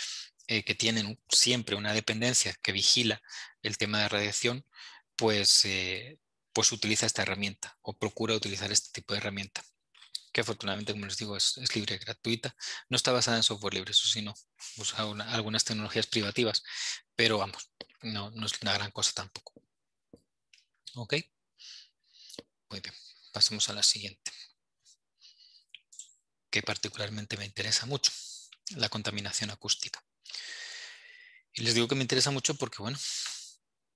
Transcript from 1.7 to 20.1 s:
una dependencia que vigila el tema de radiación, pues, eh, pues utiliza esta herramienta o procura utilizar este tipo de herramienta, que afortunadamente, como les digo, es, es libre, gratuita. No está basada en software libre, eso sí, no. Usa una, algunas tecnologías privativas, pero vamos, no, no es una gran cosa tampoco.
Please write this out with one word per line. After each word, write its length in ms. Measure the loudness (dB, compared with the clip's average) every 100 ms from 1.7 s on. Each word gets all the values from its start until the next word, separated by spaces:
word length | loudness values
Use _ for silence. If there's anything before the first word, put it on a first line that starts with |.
| -2
una 180 | 0
dependencia 600 | 0 0 0 2 2 2 -2
que 100 | -2
vigila 520 | 4 6 6 6 2 -4 -14 -14 -6
el 160 | -4 0
tema 220 | 0 2
de 80 | 2
radiación, 540 | 2 2 2 0 0 -6 -18 -20 -20 _ 2
pues, 500 | 4 6 6 6 6
eh, 540 | 2 -2 -4 -8 -18 _ _ _
pues 180 | 4 4
utiliza 340 | 4 2 2 2
esta 160 | 2
herramienta 560 | 0 0 -4 -6 -14 -14
o 160 | -12 -4
procura 380 | -4 -2 0 0
utilizar 360 | 0 -4 0
este 180 | 2 0
tipo 220 | -6 -4
de 60 | -2
herramienta, 440 | -2 -4 -6 -8 -12 _ _ -20 -10 -10 -4
que 100 | -2
afortunadamente, 500 | 0 -2 -4 -4 -4
como 140 | -6 -4
les 120 | -6
digo, 200 | -4 0
es, 200 | 0 2
es 180 | 0 0
libre, 240 | -2 -4
gratuita. 560 | -6 -6 -2 -2 -2 -8 -10 -8 -2
No 80 | 2
está 140 | 4
basada 260 | 4 4 4
en 60 |
software 320 | 4 2 -2 -2
libre, 160 | 2
eso 160 | 2 4
sí, 160 | 0
no. 100 | -2 -8 -16 -18 -16 -6
Usa 280 | -4 -2 -2
una, 260 | -4 -4
algunas 320 | -2 0 0 0
tecnologías 420 | -2 -2 0 0
privativas, 560 | 0 0 2 2 2 -2 -6 -4 -6 -6 2
pero 220 | 4 4
vamos, 320 | 0 -6 -14 -18 -20 _
no, 300 | -6 -6 -6
no 140 | -6 -6
es 60 | -2
una 120 | -2
gran 160 | -2 -4
cosa 220 | -2 -2
tampoco. 400 | -2 -8 -12 -18 -20 _ _ _ _ _